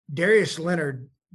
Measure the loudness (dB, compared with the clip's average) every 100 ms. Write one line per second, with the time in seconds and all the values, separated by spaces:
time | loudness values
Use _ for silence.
0 | -10 -2 4 4 2 -2 -2 -2 -2 -6
1 | -12 _ _